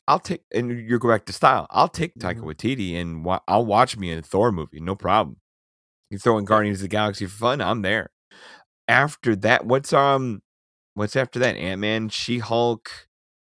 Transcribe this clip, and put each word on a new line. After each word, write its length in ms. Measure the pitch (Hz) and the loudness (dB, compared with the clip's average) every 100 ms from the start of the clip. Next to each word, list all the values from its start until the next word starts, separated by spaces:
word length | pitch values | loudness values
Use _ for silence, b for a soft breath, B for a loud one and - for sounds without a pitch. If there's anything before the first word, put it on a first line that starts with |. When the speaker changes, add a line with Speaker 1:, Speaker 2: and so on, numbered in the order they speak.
| - | 0
Speaker 1:
I'll 120 | 160 | 0
take" 240 | - 175 _ | -2 -10 _
and 160 | 117 120 120 113 | -4 -4 -6 -2
you 120 | 120 | 0
go 80 | 120 | 2
back 160 | 110 - | 2 0
to 80 | |
style. 320 | - 147 120 73 | 2 4 4 0
I'll 180 | 98 170 | 2 2
take 240 | - 165 117 | 0 -8 -6
Taika 200 | 92 113 | -6 -6
Speaker 2:
Mm-hmm. 100 | 78 | -10
Speaker 1:
Waititi 460 | 76 113 135 92 85 | -6 -4 -2 -4 -4
and 300 | 85 82 87 | -6 -6 -4
wa-, 140 | 92 - | -4 2
I'll 180 | 101 117 | 2 4
watch 320 | 107 127 107 | 4 4 0
me 140 | 90 | -6
a 80 | 80 | -6
Thor 300 | - 95 117 | -2 2 2
movie, 280 | 90 76 76 | 0 -6 -8
no 160 | 85 98 | -8 -4
problem. 420 | - 107 80 - _ _ _ _ _ _ _ | 2 2 0 -8 _ _ _ _ _ _ _
You 80 | 101 | -2
throw 180 | 123 110 | 2 2
in 60 | |
Speaker 2:
Yeah. 40 | 101 | 4
Speaker 1:
Guardians 300 | 110 104 95 | 4 4 -2
of 60 | |
the 40 | 95 | -2
Galaxy 360 | 104 107 101 95 | -2 -2 -4 -10
for 100 | 104 | -2
fun, 240 | 117 139 | -2 0
I'm 200 | 92 117 | -2 -2
there. 300 | 95 107 - _ _ B B B _ _ - | 0 -2 -4 _ _ B B B _ _ 0
After 480 | 120 147 - 123 104 | 2 2 0 0 0
that, 280 | 107 123 110 | 4 2 2
what's, 260 | 131 - | -2 2
um, 500 | 151 139 135 127 101 _ _ _ _ _ | 2 4 2 -2 -8 _ _ _ _ _
what's 220 | 104 107 135 | -6 -2 -2
after 240 | 131 123 | -2 0
that? 160 | 123 - | 0 0
Ant-Man, 520 | 87 95 104 110 110 | -6 -4 -2 -2 -4
She-Hulk. 1000 | - - 123 110 117 120 113 - - _ _ _ _ | -6 -4 -4 0 2 2 0 -8 -18 _ _ _ _